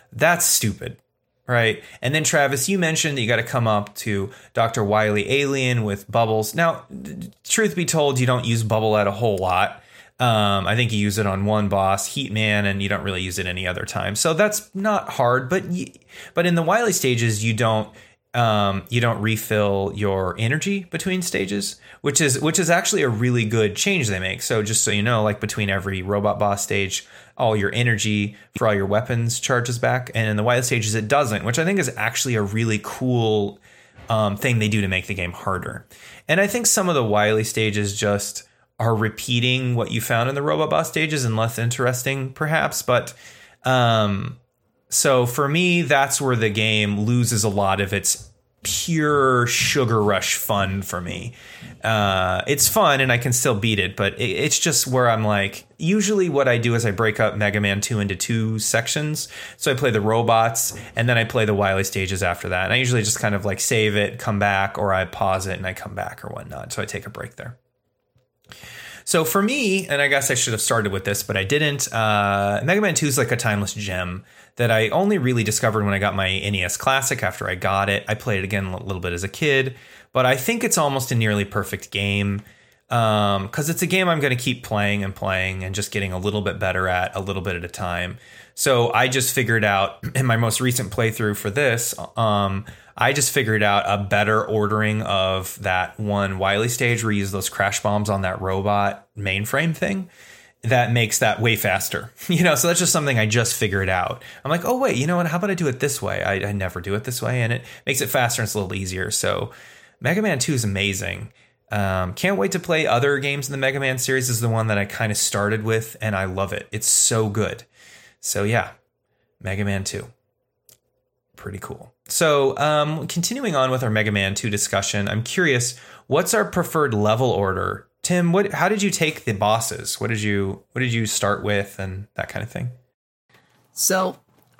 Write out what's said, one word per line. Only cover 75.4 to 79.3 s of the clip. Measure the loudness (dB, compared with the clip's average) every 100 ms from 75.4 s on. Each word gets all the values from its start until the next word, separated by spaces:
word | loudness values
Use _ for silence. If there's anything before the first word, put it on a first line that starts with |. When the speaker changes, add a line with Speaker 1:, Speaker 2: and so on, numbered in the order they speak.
Speaker 1:
discovered | 0 0 0 2
when | 0
I | 2
got | 0
my | 0 0
N | 0 0
E | -2
S | -2 -2
Classic | 0 0 0 -2
after | -4 -4 -6
I |
got | -4 0 0 2
it. | 0 -2
I |
played | -6 -2 -4
it |
again | -2 -4 -4
a | -6
little | -8 -6
bit | -4
as | -6
a |
kid, | -6